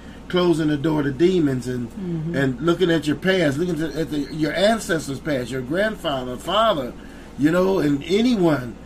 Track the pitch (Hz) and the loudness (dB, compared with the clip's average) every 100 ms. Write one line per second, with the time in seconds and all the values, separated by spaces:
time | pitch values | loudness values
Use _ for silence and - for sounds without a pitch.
0 | - - - 180 180 160 156 147 156 151 | -18 -18 -2 2 2 2 2 2 0 0
1 | 139 127 175 185 147 127 120 127 113 - | -2 2 4 4 2 0 -2 -6 -6 -8
2 | 180 165 160 151 139 123 165 170 180 165 | -6 -6 -4 0 0 0 0 2 2 2
3 | 147 143 180 190 156 135 180 156 160 151 | 0 0 2 2 2 0 -2 -2 -4 -4
4 | 160 147 139 156 151 165 202 226 180 165 | -4 -4 -4 -2 -2 2 2 2 0 -2
5 | 135 135 165 135 117 131 123 170 220 208 | -2 -6 -2 -4 -2 -6 -4 -2 -2 -2
6 | 165 135 127 123 165 202 226 170 123 - | -4 -4 -6 -8 -2 2 4 2 -2 -10
7 | - - - - 147 175 190 190 147 139 | -16 -18 -16 0 2 4 4 2 2 0
8 | 147 202 240 226 170 139 123 - | 0 2 4 4 4 2 -2 -12